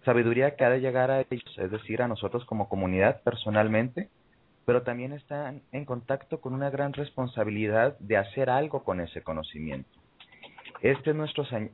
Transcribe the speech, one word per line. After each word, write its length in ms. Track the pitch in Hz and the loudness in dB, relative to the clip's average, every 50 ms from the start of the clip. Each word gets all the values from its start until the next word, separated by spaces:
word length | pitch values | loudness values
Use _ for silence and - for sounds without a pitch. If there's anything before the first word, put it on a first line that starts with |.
| _ | _
Sabiduría 520 | - 120 120 117 117 117 123 135 143 143 | 4 4 4 4 4 4 4 2 2 2
que 80 | - 135 | 4 4
ha 60 | 120 | 4
de 100 | 123 131 | 4 4
llegar 300 | 127 131 123 127 127 131 | 2 0 2 2 2 2
a 100 | 135 135 | 2 0
ellos, 360 | 131 _ 127 120 - - - - | 0 _ -4 -8 -8 -14 -8 -6
es 120 | 98 92 | -6 -4
decir, 320 | 101 110 107 - 107 107 123 | -4 -6 -6 -6 -2 -2 0
a 60 | 120 | -2
nosotros 360 | 110 107 - 98 - 120 123 | -2 -2 -4 -4 -4 -4 -4
como 240 | - 113 107 101 - | -4 -4 -4 -2 -2
comunidad 540 | - 98 95 92 92 92 98 113 - - _ | -2 -2 0 0 4 4 4 4 4 2 _
personalmente, 880 | - - 110 - 110 104 107 107 110 110 110 117 127 - 170 208 - _ _ _ _ _ _ _ _ _ _ _ | -2 -2 -2 -4 0 4 4 4 4 4 2 2 0 -2 -6 -10 -10 _ _ _ _ _ _ _ _ _ _ _
pero 160 | - 123 123 123 | 2 2 2 2
también 300 | 123 120 120 123 131 143 | -2 -6 -4 -8 -10 -10
están 500 | 147 _ _ 147 147 147 135 139 143 _ _ | -12 _ _ -8 -6 -6 -8 -10 -12 _ _
en 140 | - 151 147 | -10 -10 -6
contacto 560 | 143 127 120 120 - 135 135 - _ - 151 | -6 -6 -8 -2 -4 -4 -4 -4 _ -10 -8
con 120 | - 127 127 | -6 -6 -4
una 160 | 131 139 143 | -2 -2 -2
gran 220 | 135 135 143 143 135 | -2 -2 -4 -4 -4
responsabilidad 1040 | 139 147 139 _ - 127 123 - 117 107 104 104 104 107 104 104 110 117 135 - - | -6 -8 -8 _ -6 -6 -4 -2 -2 -2 -2 0 -2 0 2 4 4 4 4 2 -2
de 160 | - 101 110 | -2 2 2
hacer 340 | 101 98 - - 135 135 123 | 2 2 0 -2 -2 0 2
algo 320 | 123 131 151 156 143 135 - | 2 2 0 0 -4 -6 -4
con 160 | - 95 90 | -2 -2 -2
ese 220 | 87 80 - 85 - | -4 -6 -8 -12 -8
conocimiento. 640 | - 80 78 78 - - 76 78 78 69 67 67 _ _ _ _ _ _ _ - _ - _ - - - - - - - - - | -6 -6 -6 -8 -8 -10 -10 -8 -8 -8 -8 -10 _ _ _ _ _ _ _ -20 _ -20 _ -20 -20 -20 -20 -20 -18 -16 0 2
Este 280 | 113 139 135 - 156 | 2 2 4 0 -2
es 60 | 151 | -2
nuestro 280 | 156 151 147 - - 143 | -2 -4 -6 -4 -6 -6
sa-, 140 | - 123 110 107 110 | -4 -4 -6 -6 -8